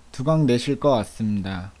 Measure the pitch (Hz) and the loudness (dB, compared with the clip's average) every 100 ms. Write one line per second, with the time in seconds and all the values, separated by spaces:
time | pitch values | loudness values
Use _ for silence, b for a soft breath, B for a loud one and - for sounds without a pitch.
0 | - - 131 160 143 120 131 135 147 127 | -16 -4 0 2 4 2 0 0 2 2
1 | 104 - 110 104 95 92 90 - | 0 -4 -2 -2 -4 -8 -10 -16